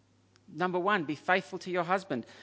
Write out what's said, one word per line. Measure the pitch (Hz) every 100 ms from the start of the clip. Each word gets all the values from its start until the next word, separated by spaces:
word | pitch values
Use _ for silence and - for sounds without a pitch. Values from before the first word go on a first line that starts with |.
| _ _ _ _ -
Number | 151 180 180
one, | 180 208
be | 143
faithful | 147 - 185 - 190
to | 190
your | 180
husband. | 165 196 185 127 - -